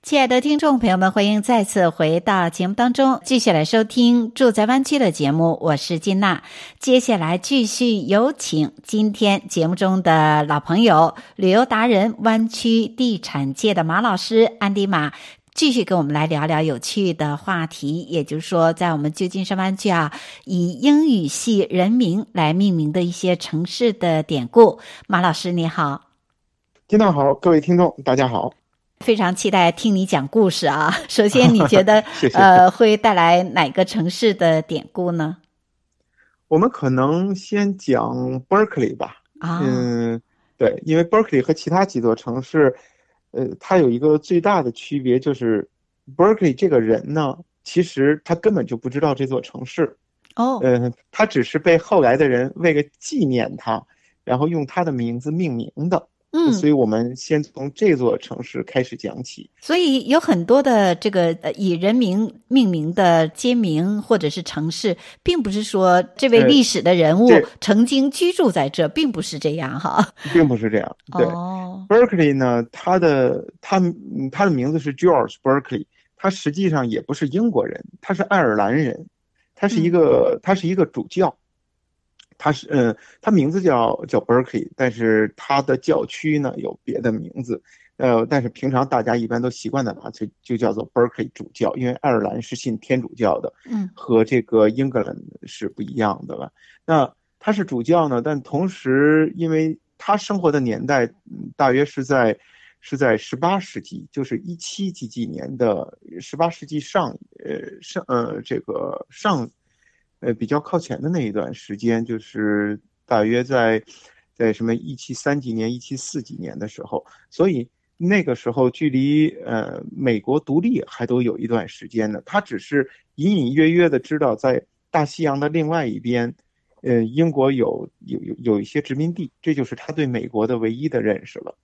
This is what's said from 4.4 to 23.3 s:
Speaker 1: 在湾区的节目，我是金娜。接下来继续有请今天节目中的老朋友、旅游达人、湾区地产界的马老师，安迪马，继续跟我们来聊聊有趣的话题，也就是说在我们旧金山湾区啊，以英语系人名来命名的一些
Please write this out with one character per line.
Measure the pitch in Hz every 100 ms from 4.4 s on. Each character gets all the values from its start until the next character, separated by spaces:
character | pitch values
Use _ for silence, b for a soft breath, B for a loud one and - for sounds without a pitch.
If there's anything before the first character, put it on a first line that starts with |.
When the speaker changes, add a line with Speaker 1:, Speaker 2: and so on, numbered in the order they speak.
| 254
Speaker 1:
在 | 214 214
湾 | 262
区 | 269 285
的 | 214
节 | 156 143
目， | 156 165 -
我 | 165 143
是 | - 165
金 | 196 190
娜。 | 196 170 B B B B
接 | - 254
下 | 247 208
来 | 160 180
继 | - 277
续 | 220 - 247 214
有 | 160 196 254
请 | 294 - 156 156 -
今 | - 214 214
天 | 202 208 196 -
节 | - 160
目 |
中 | 180 190 185
的 | 170 160 156 151
老 | 147 147
朋 | - 175
友、 | 233 156 165 B B -
旅 | 190
游 | 202
达 | 254 220 240
人、 | 208 220 214
湾 | 226 220 226
区 | - 233 226 220
地 | - 247 196
产 | - 143 135
界 | 135 214
的 | 180
马 | 160 175
老 | 240
师， | 185 - 220 226 226
安 | 202
迪 | 196 196
马， | 175 147 B B B _
继 | - 311
续 | 240
跟 | 190 185
我 |
们 | 143
来 | 147 160
聊 | 156
聊 | 156 156
有 | 160 180
趣 | - 214 190
的 | 160 151 147
话 | - 180 160
题， | - 143 160
也 | - 170
就 | 139 151
是 | -
说 | 170 165
在 | 165 180
我 | 156
们 | 151
旧 | 156 185
金 | 196
山 | 180 190
湾 | 190
区 | 190 208
啊， | 170 147 B B B
以 | - 180 175
英 | 156 285 294 320
语 | 220 147
系 | - - 208 185
人 | 180 185
名 | 240 208 190 -
来 | 180 156
命 | 175 202 170
名 | 151
的 | 175
一 | 175
些 | 175 180